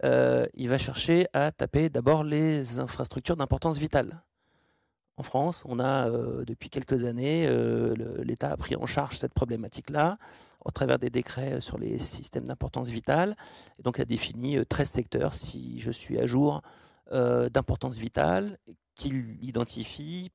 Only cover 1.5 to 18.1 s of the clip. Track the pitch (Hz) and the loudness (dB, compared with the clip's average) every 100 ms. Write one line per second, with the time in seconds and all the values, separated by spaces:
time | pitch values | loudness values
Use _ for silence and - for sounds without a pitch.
1.5 | - - 143 160 135 123 156 151 151 160 | 0 0 2 2 4 6 6 4 2 2
2.5 | 151 127 120 131 - 123 135 - 165 135 | 2 -2 -4 -4 -4 -6 -4 -2 0 2
3.5 | 139 165 147 151 143 - 165 - _ _ | 2 2 0 2 2 2 -4 -18 _ _
4.5 | _ _ _ _ _ _ - 135 131 160 | _ _ _ _ _ _ -12 -4 -2 -2
5.5 | 170 - 120 131 135 120 117 120 123 127 | -4 -6 -2 0 2 2 0 -2 -4 -6
6.5 | - - 143 127 135 120 120 135 165 151 | -8 -8 -8 0 0 0 -2 0 2 2
7.5 | 120 117 117 117 113 113 - 120 120 143 | 2 2 2 2 0 -4 -4 -4 -2 -2
8.5 | - - - 123 - 143 - 131 - 120 | -4 -4 -4 -2 -2 -2 -4 -4 0 -2
9.5 | 117 110 - - 147 160 208 - - - | -2 -6 -10 -4 2 2 0 -8 -20 -20
10.5 | _ - - 131 131 123 120 123 - 135 | _ -8 -2 2 2 2 -2 -2 -4 -4
11.5 | 135 - - 110 - - - - - 123 | -4 -6 -6 -4 -4 -6 -8 -8 -8 -6
12.5 | 127 131 127 120 117 120 147 190 214 - | -6 -6 -4 -4 -4 2 4 2 -2 -12
13.5 | - - - 123 123 123 117 - - 127 | -20 -20 -6 -2 0 0 -2 -2 -4 -2
14.5 | 139 - - 143 - 117 127 - - - | 0 0 0 0 -2 -2 -2 -2 -2 -8
15.5 | 131 123 120 113 117 - 117 120 123 147 | -10 -10 -8 -6 -6 -4 0 2 4 2
16.5 | 147 - - - _ - 131 123 123 120 | 0 -6 -20 -20 _ -4 0 2 2 2
17.5 | 135 131 - 131 113 113 | 2 2 0 -4 -6 -4